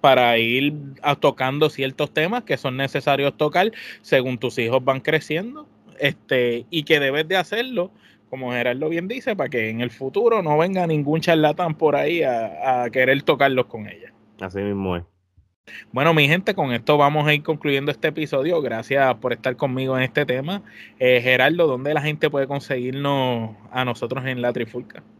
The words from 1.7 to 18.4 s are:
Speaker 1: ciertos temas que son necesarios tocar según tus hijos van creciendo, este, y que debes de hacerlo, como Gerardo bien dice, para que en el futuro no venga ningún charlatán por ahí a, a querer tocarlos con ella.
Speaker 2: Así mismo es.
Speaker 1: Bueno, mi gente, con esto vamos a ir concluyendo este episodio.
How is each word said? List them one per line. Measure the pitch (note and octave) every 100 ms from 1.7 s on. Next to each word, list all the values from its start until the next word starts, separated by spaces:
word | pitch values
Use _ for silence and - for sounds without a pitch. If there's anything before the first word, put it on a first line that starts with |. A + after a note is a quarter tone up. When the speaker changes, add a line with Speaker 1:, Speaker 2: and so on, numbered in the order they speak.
Speaker 1:
ciertos | - C3+ C3 D3
temas | - E3 B3
que | A3+ C3
son | C3+ B2+
necesarios | C#3 C#3+ D3 C#3 C#3 -
tocar | D3+ F3 G#3+ - - -
según | - C3+ B2+ B2
tus | A#2+ -
hijos | A2+ B2+
van | C3 C3
creciendo, | C#3 D#3 - D#3 A3+ D4+ D4+ _ _ -
este, | C#3+ - - C3 A#2+ A#2+ A#2
y | E3
que | D3 D3+
debes | C#3 C#3+ D#3
de | F3+
hacerlo, | F3 G#3+ C4 A3+ F#3 _ _ _ _
como | C3+ B2+
Gerardo | B2 B2 B2+ D3+
bien | E3+ F#3
dice, | B3+ B3+ G3
para | D#3+
que | B2+ A2
en | A2+
el | B2
futuro | - C3+ G3 A#3 A3
no | E3 D3+
venga | F3 F#3 E3+
ningún | D#3 C#3+ D#3+
charlatán | E3 D#3+ D3+ D3+ F3 D#3
por | D#3 C#3+
ahí | C#3+ E3+
a, | C#3+ A#2+ A2 D#2 C3 B2+
a | A#2+
querer | C3 B2+ C#3
tocarlos | - C3+ C#3 C3 A#2+
con | A2+ G#2
ella. | F#2 - _ _ _
Speaker 2:
Así | F#2+ G2
mismo | G2+ G2+ F#2+ F2
es. | F2 _ _ _ _ _ - - -
Speaker 1:
Bueno, | B2+ D#3
mi | D#3+ C#3+
gente, | F3 F#3+ F#3+
con | C#3
esto | A#2 A#2 D3
vamos | C#3+ D3+ D3+
a | D3
ir |
concluyendo | D3+ D3+ D3 C#3 D3
este | C#3+ D#3+
episodio. | D#3 D3 C#3